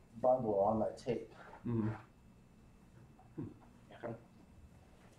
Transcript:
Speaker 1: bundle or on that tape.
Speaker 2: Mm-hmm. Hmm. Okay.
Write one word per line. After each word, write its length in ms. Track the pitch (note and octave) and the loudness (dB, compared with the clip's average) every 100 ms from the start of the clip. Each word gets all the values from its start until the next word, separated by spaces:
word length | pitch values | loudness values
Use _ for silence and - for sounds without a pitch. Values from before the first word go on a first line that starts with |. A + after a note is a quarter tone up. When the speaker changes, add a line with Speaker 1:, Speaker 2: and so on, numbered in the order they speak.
| - A2+ | -18 0
Speaker 1:
bundle 300 | B2 B2+ A2 | 4 4 4
or 180 | G2 G2+ | 4 4
on 80 | A2 | 4
that 180 | G2 - | 0 -2
tape. 320 | - A2+ - - - - A#2+ | -2 -2 -4 -16 -18 -10 -2
Speaker 2:
Mm-hmm. 220 | A2+ G#2+ A2 - - - - - - - - - - - - - - | 0 0 -2 -10 -20 -20 -20 -20 -20 -20 -20 -20 -20 -20 -20 -16 -10
Hmm. 80 | B2+ - - - - - A#2+ | -10 -12 -20 -20 -20 -12 -10
Okay. 80 | - - - - - - - - - - | -10 -14 -20 -20 -20 -20 -20 -20 -20 -20